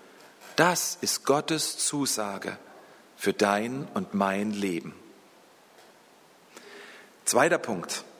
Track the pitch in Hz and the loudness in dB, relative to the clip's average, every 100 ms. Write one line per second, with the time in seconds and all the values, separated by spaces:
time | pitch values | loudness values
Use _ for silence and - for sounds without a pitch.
0 | - - - - - - 170 170 - - | -20 -20 -20 -20 -2 4 4 4 -2 -4
1 | - - - 143 151 156 - - - 147 | -4 0 2 2 2 -2 -2 -4 -2 -2
2 | 131 - 104 98 95 98 - - - - | -2 -2 -4 -6 -8 -10 -14 -20 -20 -20
3 | - - 98 - 104 101 117 107 - - | -20 -4 -2 2 2 2 0 -6 -6 -6
4 | 92 101 98 95 107 101 101 85 85 - | -2 0 0 0 -2 -2 -2 -4 -8 -14
5 | - - - - - _ - - - - | -20 -20 -20 -20 -20 _ -20 -20 -20 -20
6 | _ _ - _ _ - - - - - | _ _ -20 _ _ -20 -20 -20 -20 -20
7 | - - - 123 160 170 - 95 76 - | -20 -6 0 4 4 4 -2 -6 -6 -10
8 | - | -12